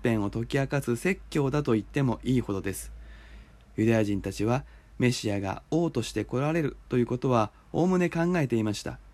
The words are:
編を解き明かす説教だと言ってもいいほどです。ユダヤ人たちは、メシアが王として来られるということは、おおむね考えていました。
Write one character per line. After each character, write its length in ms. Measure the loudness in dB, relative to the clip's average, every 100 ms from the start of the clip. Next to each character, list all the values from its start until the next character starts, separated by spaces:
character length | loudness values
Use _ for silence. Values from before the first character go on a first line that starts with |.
編 200 | 0 2
を 80 | 0
解 160 | -4 -2
き 120 | -2
明 100 | 0
か 140 | -2
す 120 | -2 -2
説 240 | 0 -2 -2
教 200 | -2 0
だ 120 | 0
と 100 | 2
言 100 | 0
っ 20 |
て 180 | 0 0
も 180 | 0 0
い 140 | 0 0
い 40 |
ほ 120 | 0
ど 80 | -2
で 120 | -4
す。 180 | -6 -10 -16 -18 -20 -20 -20 -20 -20 -8 0
ユ 100 | 4
ダ 80 |
ヤ 100 | 4
人 160 | 2 0
た 120 | -4
ち 120 | -2
は、 200 | 0 -2 -4 -18 -12 0
メ 120 | 0
シ 220 | 2 -2
ア 80 | -2
が 220 | -4 -6 -2
王 200 | 0 0
と 120 | -2
し 100 | -4
て 120 | -4
来 140 | -4 -2
ら 120 | 0
れ 100 | 0
る 140 | -2 -6 -2
と 100 | 0
い 40 |
う 40 | 0
こ 120 | 0
と 120 | 2
は、 200 | 2 2 -4 -4
お 100 | 0
お 40 | 2
む 100 | 4
ね 120 | 2
考 260 | 0 0 2
え 80 | 2
て 80 |
い 80 | 2
ま 120 | 0
し 80 | -2
た。 140 | -6 -10 -16